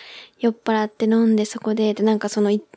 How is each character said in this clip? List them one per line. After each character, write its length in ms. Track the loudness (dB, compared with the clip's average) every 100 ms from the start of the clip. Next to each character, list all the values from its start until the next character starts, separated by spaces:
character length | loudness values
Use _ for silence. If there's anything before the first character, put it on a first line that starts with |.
| -14 -20 -20 _
酔 120 | -4
っ 40 | -2
払 300 | -2 -2 -2
っ 40 |
て 160 | -2 0
飲 200 | 2 4
ん 100 | 2
で 80 |
そ 160 | 0 -6
こ 140 | -4
で、 200 | 0 0
で、 100 | 2
な 100 | 0
ん 60 | 0
か 100 | -2
そ 100 | 0
の、 120 | 0
い-、 120 | 0 -4